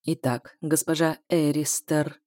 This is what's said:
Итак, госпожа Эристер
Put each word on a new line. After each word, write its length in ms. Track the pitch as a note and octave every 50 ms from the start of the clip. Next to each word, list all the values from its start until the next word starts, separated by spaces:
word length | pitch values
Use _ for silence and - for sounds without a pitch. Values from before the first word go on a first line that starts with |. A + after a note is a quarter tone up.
| _
Итак, 520 | - D#3+ - - C3 B2 A#2 _ - _ _
госпожа 580 | - D#3 D#3 D#3 - - D#3+ D3+ E3 D#3+ D#3 - _ _
Эристер 920 | F3 E3 D3+ D3 D3 D3+ D3+ - - - - - D#3 D3+ D3 D3 - _ _